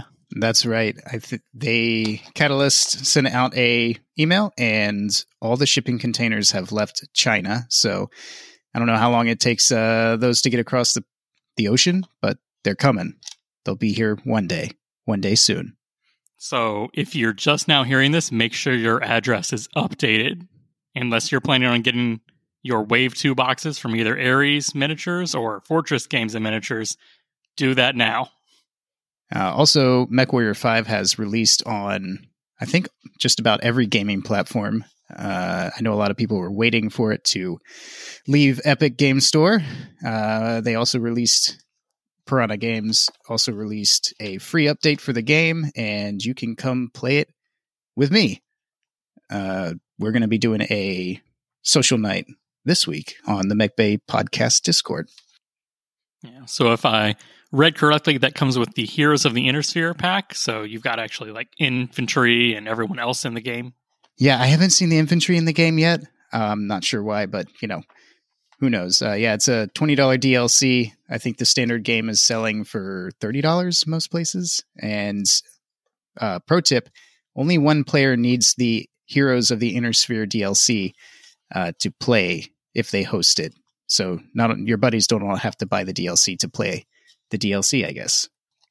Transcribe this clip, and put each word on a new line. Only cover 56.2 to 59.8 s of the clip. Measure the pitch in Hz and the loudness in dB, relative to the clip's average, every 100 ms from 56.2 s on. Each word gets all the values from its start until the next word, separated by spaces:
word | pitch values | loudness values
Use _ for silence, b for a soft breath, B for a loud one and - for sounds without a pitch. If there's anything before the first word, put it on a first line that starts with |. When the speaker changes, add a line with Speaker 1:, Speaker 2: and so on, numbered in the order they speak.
Speaker 2:
Yeah, | 120 127 123 | -20 -20 -12
so | - 120 | 0 2
if | 113 131 | 4 2
I | 110 107 107 b b b | 2 2 -2 b b b
read | 135 160 151 | 2 4 4
correctly, | 151 151 - 139 | 2 4 2 0
that | 127 - | -2 0
comes | 135 123 | 0 0
with | 117 - | -2 -4
the | 110 | -6
Heroes | - 147 147 131 | 0 2 2 2
of | |
the | 117 131 | 0 0
Inner | 147 | -2
Sphere | 147 170 | -2 -2